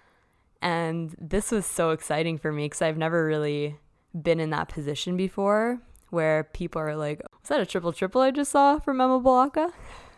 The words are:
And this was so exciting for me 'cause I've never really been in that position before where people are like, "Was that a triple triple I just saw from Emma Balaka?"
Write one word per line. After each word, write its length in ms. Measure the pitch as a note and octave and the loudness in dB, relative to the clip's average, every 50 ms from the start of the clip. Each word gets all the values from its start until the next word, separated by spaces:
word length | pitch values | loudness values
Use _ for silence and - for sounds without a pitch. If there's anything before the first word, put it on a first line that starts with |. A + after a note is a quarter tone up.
| _ _ _ _ _ _ _ _ _ _ _ _ | _ _ _ _ _ _ _ _ _ _ _ _
And 520 | - F3 E3+ E3+ E3 D#3+ D#3+ E3+ E3 D#3 E3+ - | -2 -2 0 0 0 -2 -2 -4 -6 -8 -10 -12
this 320 | E3 D#3 F#3 G#3+ G#3 - | -6 -2 -2 -2 0 0
was 140 | A#3+ G#3 F3+ | 0 -2 -2
so 240 | - - - E3+ D#3+ | -2 -2 0 2 2
exciting 480 | D#3+ D#3 - - D3+ D#3 D#3+ E3 E3 D3 | 0 0 -2 -2 -2 0 0 0 -2 -2
for 160 | - D#3 D3+ | -2 -4 -2
me 160 | D3 D3 D3 | -2 -4 -4
'cause 120 | - - | -2 -2
I've 160 | E3+ D#3+ D#3 D#3+ | -2 0 0 0
never 280 | D#3+ D#3+ E3+ E3+ D#3+ | 0 0 2 2 2
really 520 | D#3 D#3 D3+ D3+ D3 D3 D3 D3 D3 D3 - _ _ _ _ _ _ - E3+ | 2 0 0 0 0 -2 -2 -2 -4 -6 -10 _ _ _ _ _ _ -12 -4
been 180 | D3+ F3 E3 E3 | 0 0 2 2
in 120 | D#3+ D#3 | 0 -2
that 180 | D3+ D#3 E3+ - | -2 -2 -4 -4
position 480 | - D#3 C#3+ C#3+ D3 - - F3+ F3+ F3+ | -6 -8 -6 -6 -6 -4 -4 -2 -2 0
before 640 | F#3+ F#3 - G3+ G3 G3+ G#3 G#3+ A3+ A#3+ B3 A#3+ - - - - _ _ | -2 -2 -2 0 0 2 2 2 2 0 -2 -4 -8 -14 -20 -20 _ _
where 340 | E3+ E3 D#3 D#3 D#3 D#3 D#3 | -2 0 2 2 2 0 0
people 360 | - - - F3 E3 - D#3+ | -4 -6 -8 -8 -6 -4 -4
are 140 | D#3 D3+ D3+ | -4 -4 -4
like, 260 | D#3 D3+ D3 D3+ D#3+ - - - _ | -4 -4 -6 -6 -8 -12 -16 -20 _
"Was 80 | - - | -6 -2
that 100 | D4 C#4 | 0 0
a 60 | F#3+ | 0
triple 260 | - - F#3 E3+ E3+ | 0 -2 -4 -2 -4
triple 300 | D#3+ - G#3 G3+ - B3+ | -2 -2 -4 0 2 2
I 100 | C4 C4+ | 2 4
just 200 | C4 D4 C#4+ - | 2 0 0 2
saw 280 | - C#4+ C#4 C#4 D4 D4+ | 4 6 6 6 4 4
from 220 | - D4 C4+ B3+ | 0 -2 0 2
Emma 180 | B3+ C4 C4 B3+ | 4 4 4 4
Balaka?" 540 | A#3+ C4 B3+ B3 C4 C#4 - D#4 D#4 F4 - - - - - - - - - | 4 6 6 6 4 4 2 0 0 0 -2 -8 -16 -18 -18 -20 -20 -20 -20